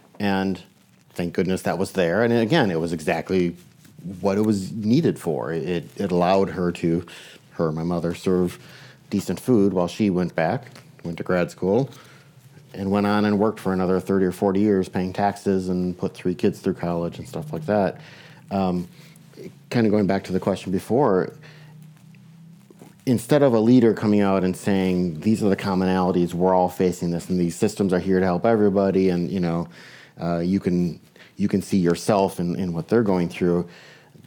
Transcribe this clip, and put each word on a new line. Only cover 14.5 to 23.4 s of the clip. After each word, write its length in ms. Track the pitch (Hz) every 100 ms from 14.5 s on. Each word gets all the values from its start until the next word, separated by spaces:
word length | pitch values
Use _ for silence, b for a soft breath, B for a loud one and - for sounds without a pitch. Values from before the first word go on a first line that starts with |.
| 95
years, 300 | 107 95 92
paying 240 | 98 92
taxes 560 | 92 101 95 101 95 92
and 280 | 90 90 90
put 160 | 80
three 220 | - 90 90
kids 240 | 104 -
through 140 | 98
college 440 | - 87 85 85 -
and 100 | 85
stuff 240 | 87 78
like 140 | 82 90
that. 360 | 104 95 - B B B B B
Um, 360 | 98 190 180 175 B B B - - - - -
kinda 200 | 127 110
going 180 | 104 95
back 160 | 95 -
to 80 |
the 60 | 92
question 320 | - 95 -
before, 600 | 90 - 117 139 95 - - B B B B - - - - - - - - - - - - -
instead 380 | 117 - 147